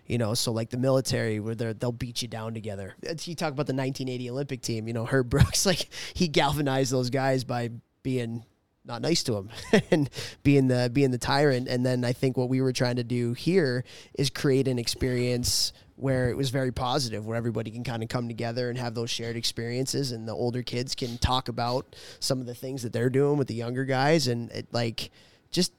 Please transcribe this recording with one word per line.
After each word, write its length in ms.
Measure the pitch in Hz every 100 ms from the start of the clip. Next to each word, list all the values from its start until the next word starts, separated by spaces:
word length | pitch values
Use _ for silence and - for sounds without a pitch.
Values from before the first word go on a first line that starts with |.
| -
you 120 | 120
know? 180 | 107 113
So, 160 | -
like, 180 | 113 117
the 80 | 123
military, 640 | 131 135 - 123 117 107
where 160 | 107 113
they're, 180 | 117
they'll 180 | 107 123
beat 300 | 120 123 120
you 60 | 120
down 260 | 110 110
together. 400 | 113 104 98 95 -
It's, 260 | - 170 -
you 80 | 156
talk 160 | 160
about 160 | 139 147
the 60 |
nineteen 360 | 135 135 135 131
eighty 200 | 123 123
Olympic 320 | 127 143 127
team, 260 | - 113 110
you 60 |
know, 120 | 117 117
Herb 240 | 135 123
Brooks, 360 | 139 - - 196
<laughs> 60 |
like, 180 | 175 - - -
he 140 | - 175
galvanized 640 | 156 143 147 143 135 131
those 180 | 131 123
guys 340 | 135 135 131
by 280 | 120 123 120 117 - _
being 420 | 135 127 117 117 113 _ _ _
not 160 | - 117
nice 220 | 139 170
to 140 | - 104
him 120 | 98 - -
<laughs> 200 | 208 -
and 180 | 170 139 - - -
being 260 | 147 139 131
the, 220 | 123 123
being 200 | 127 139
the 60 | 123
tyrant. 480 | - 139 151 123 127
And 180 | 123 127
then 180 | 127
I 100 | 120
think 220 | 127 135 127
what 140 | 127
we 120 | 131
were 120 | 131
trying 220 | 123 127 123
to 80 |
do 300 | 120 123 120
here 500 | 123 160 190 139 123 - - - -
is 160 | 139
create 360 | - 151 131 135
an 120 | 123
experience 920 | 113 - 131 123 123 123 123 - - - - -
where 340 | 135 131 127
it 40 | 127
was 140 | 135
very 220 | 135 131
positive, 560 | 117 123 143 123 104 107
where 100 | 113
everybody 320 | 117 113 113
can 140 | 117
kinda 240 | 123 117 113
come 200 | 127 120
together 440 | 113 117 117 123
and 80 | 123
have 160 | 120 117
those 160 | 120
shared 240 | - 117 117
experiences, 760 | - - 117 123 135 135 139
and 160 | 117 113
the 40 |
older 320 | 87 120 123
kids 320 | 120 123 131 -
can 240 | 120 120
talk 280 | - 127 123
about 480 | 117 120 127 - - - -
some 220 | - 131
of 60 | 120
the 80 | 120
things 260 | 131 135
that 100 | 117
they're 200 | 117 123
doing 260 | 127 143 147
with 100 | 127
the 60 |
younger 320 | 113 117 127 135
guys, 420 | 131 139 165 131
and 220 | 120 117
it, 160 | 107 101
like, 400 | 117 117 110 - - - _ _
just 200 | 165 180